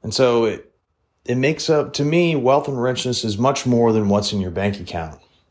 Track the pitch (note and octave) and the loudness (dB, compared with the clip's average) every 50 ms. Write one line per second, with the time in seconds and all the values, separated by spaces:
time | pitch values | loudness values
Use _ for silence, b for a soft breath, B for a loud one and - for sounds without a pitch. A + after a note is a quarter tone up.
0 | - A2+ - - C3+ B2 A#2+ A#2 A2+ A2 F#2+ - - _ _ _ _ _ _ _ | -8 -6 0 2 2 4 4 2 2 0 -2 -6 -12 _ _ _ _ _ _ _
1 | _ _ _ _ _ - B2 B2+ C3 D3 D#3+ D3+ - - D#3+ D3+ C#3 - - - | _ _ _ _ _ -4 -2 0 0 0 0 -2 0 0 0 0 0 -2 -4 -4
2 | F3+ D3 D3 F3 F3 E3+ D#3+ C#3 A#2+ B2+ C3+ C#3+ D3 - C#3 B2 A#2+ B2+ B2+ B2 | -2 0 2 2 2 2 0 0 2 2 2 2 2 -2 -4 -2 -2 -2 -2 -2
3 | - B2+ B2 - - A2+ G#2 G2+ A#2+ C3+ C#3 - - B2+ B2 A#2 A#2 A#2 A2 A2 | -4 -4 -4 -2 -4 -4 -2 0 0 0 0 0 0 2 2 4 4 4 4 2
4 | G#2+ G2+ G2+ G#2 G#2 - - G2+ F#2+ F#2 E2 F#2+ G2 G#2 G2+ - - - - E2+ | 2 2 2 2 0 -2 -4 -4 -4 -4 -4 -2 -2 -2 -4 -4 -10 -10 -8 -8
5 | E2 D#2+ D#2 - _ _ _ _ _ _ | -8 -10 -12 -18 _ _ _ _ _ _